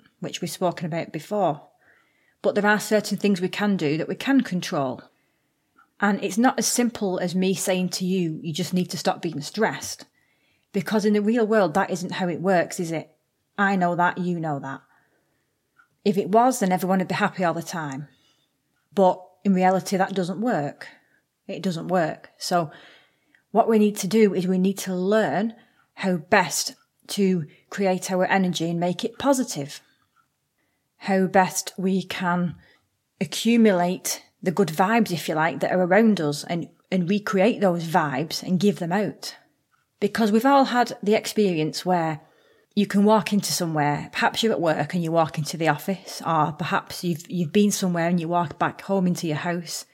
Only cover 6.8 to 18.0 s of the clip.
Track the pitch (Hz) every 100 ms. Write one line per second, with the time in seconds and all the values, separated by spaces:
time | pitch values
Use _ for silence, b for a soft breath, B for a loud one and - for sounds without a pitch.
6.8 | 240 - 202 180 175 185 185 190 - 185
7.8 | 180 - 185 190 170 156 170 156 175 180
8.8 | 175 165 - - 175 147 147 - 208 131
9.8 | - - - _ _ _ _ _ _ 202
10.8 | - 214 208 208 208 240 214 220 180 190
11.8 | 196 175 180 175 180 160 175 180 - -
12.8 | 165 160 - _ _ _ _ - 196 196
13.8 | 175 170 175 - 180 170 160 139 135 135
14.8 | - _ _ _ _ _ _ _ _ _
15.8 | _ _ 202 196 165 220 247 247 190 185
16.8 | 180 190 180 180 202 - 175 160 156 175
17.8 | 147 135